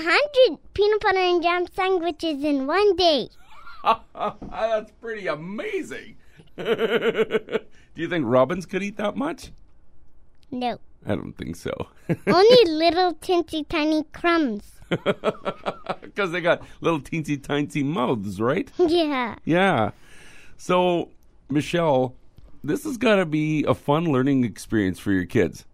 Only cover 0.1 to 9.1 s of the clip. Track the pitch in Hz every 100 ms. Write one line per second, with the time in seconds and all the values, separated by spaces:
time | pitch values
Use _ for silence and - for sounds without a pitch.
0.1 | 370 587 523 480 285 - - 415 427 415
1.1 | 381 359 349 339 359 339 - 370 370 339
2.1 | 311 330 277 302 277 269 359 415 349 349
3.1 | 269 185 - - - - - - 226 -
4.1 | - 208 214 - - 226 214 214 - 233
5.1 | 214 175 151 175 214 427 392 - 120 -
6.1 | - - - - - 180 226 202 220 214
7.1 | 202 - 220 - - - - - - 165
8.1 | 170 113 127 131 180 160 185 202 - 208